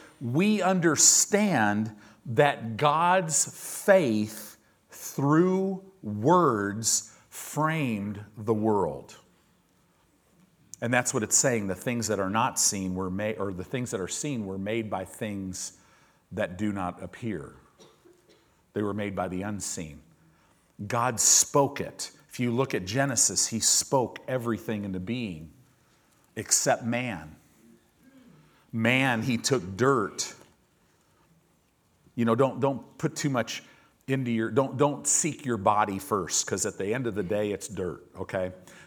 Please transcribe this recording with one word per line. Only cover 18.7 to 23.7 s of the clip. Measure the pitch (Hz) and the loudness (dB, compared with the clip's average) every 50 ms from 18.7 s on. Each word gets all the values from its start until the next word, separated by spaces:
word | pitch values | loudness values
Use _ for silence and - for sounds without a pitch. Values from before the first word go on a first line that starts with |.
| - | -6
They | 104 | -4
were | 104 101 98 | -4 -2 -2
made | 104 101 104 95 | -4 -4 -4 -4
by | 95 92 92 | -4 -4 -4
the | 92 90 98 | -4 -6 -6
unseen. | 107 104 95 - - - 98 85 78 71 69 - _ _ _ _ _ _ _ _ _ _ _ _ _ _ - 104 104 | -6 -8 -8 -8 -8 -8 -8 -10 -12 -12 -16 -20 _ _ _ _ _ _ _ _ _ _ _ _ _ _ -12 -8 -4
God | 127 120 120 127 117 104 | -2 0 0 0 0 2
spoke | - - - - - - - 147 143 135 139 - | 4 4 6 4 4 4 4 4 4 4 0 -4
it. | - - - - - - - _ _ _ | -8 -10 -10 -12 -12 -14 -14 _ _ _
If | - - | -6 -4
you | 123 120 | -2 0
look | 113 123 135 131 - | 0 0 0 0 -2
at | 107 90 | -4 -4
Genesis, | 92 107 135 139 139 120 - - - 95 - - - | -2 -2 0 0 0 2 2 2 2 2 0 -2 0
he | 117 110 | 0 0
spoke | - - | 2 2